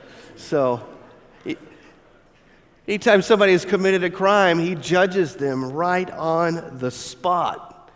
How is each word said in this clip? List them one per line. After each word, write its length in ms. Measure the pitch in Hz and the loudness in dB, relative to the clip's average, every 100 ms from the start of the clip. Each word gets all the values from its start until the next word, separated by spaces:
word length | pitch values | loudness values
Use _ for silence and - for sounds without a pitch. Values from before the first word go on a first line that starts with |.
| - - - - | -20 -20 -20 -20
So, 460 | - 156 131 120 - - - - - - - | -6 0 0 -2 -6 -20 -20 -20 -20 -16 -12
e-, 100 | - - - - - _ _ _ _ _ _ _ _ - | -12 -12 -20 -20 -20 _ _ _ _ _ _ _ _ -6
anytime 340 | 202 240 202 | -2 4 4
somebody 300 | 185 220 196 | 4 4 6
has 140 | 180 - | 4 2
committed 380 | 202 190 190 | -2 2 0
a 60 | 180 | 0
crime, 500 | 180 190 208 190 170 | -2 2 4 4 2
he 160 | 170 185 | 0 -4
judges 600 | 131 180 190 190 165 131 | -2 2 2 2 -2 -2
them 360 | 139 131 131 | -4 -4 -4
right 380 | 143 175 180 180 | -4 -2 -2 -4
on 680 | - 160 165 170 165 165 127 | -6 -2 0 0 -2 -6 -8
the 120 | 135 | -6
spot. 1000 | - - - 180 180 143 - - - - | -6 -12 -6 -2 0 0 -4 -12 -20 -20